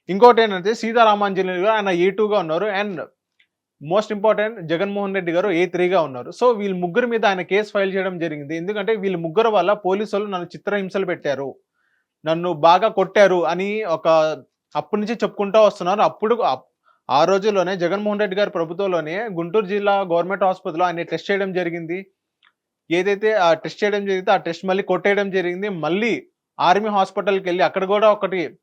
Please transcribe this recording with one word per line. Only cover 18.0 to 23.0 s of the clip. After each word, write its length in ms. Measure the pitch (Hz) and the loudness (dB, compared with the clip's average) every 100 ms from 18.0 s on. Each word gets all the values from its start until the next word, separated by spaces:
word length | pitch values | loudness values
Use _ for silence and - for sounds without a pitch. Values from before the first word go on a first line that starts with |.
| 208 208 | -2 -2
రెడ్డి 180 | 208 190 | -2 0
గారి 120 | 202 | -2
ప్రభుత్వంలోనే 800 | 175 165 175 196 170 151 180 233 | -2 -6 -4 -2 -2 -4 -6 -6
గుంటూరు 380 | 165 170 220 185 | -6 -2 -2 -2
జిల్లా 360 | 202 202 196 | -2 0 0
గవర్నమెంట్ 420 | 190 170 175 196 | 0 -2 -2 0
ఆసుపత్రిలో 420 | 190 180 190 160 180 | -2 -2 -6 -2 -2
ఆయన 160 | 170 | -2
టెస్ట్ 300 | 165 160 - | -6 -8 -4
చేయడం 220 | 196 196 | -2 -2
జరిగింది. 520 | 180 170 170 160 180 190 _ _ _ _ _ _ _ - | -4 -4 -6 -8 -10 -12 _ _ _ _ _ _ _ -4
ఏదైతే 420 | 170 | 0